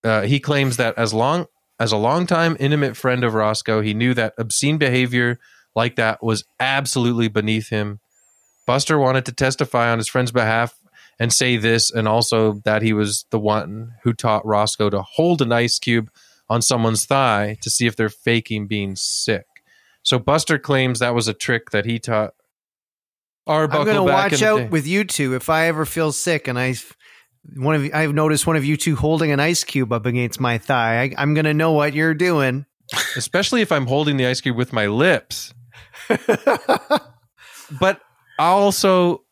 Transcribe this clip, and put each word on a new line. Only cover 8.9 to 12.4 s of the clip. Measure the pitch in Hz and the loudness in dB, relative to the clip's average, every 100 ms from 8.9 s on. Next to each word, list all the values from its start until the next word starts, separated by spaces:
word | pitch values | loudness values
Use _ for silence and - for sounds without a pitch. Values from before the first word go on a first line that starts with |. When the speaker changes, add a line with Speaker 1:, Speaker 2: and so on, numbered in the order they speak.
| 156 | 2
Speaker 1:
wanted | 131 131 127 | 4 2 -2
to | |
testify | 120 131 131 139 123 117 | -2 -2 0 -2 0 2
on | 113 | 0
his | 110 | 0
friend's | 131 123 | -2 0
behalf | 120 110 113 117 _ _ _ - _ | 0 2 0 0 _ _ _ -20 _
and | 117 | -2
say | - 127 120 | 2 2 2
this, | 110 113 - | 2 2 2
and | 117 110 | 0 0
also | 113 117 113 | 2 2 2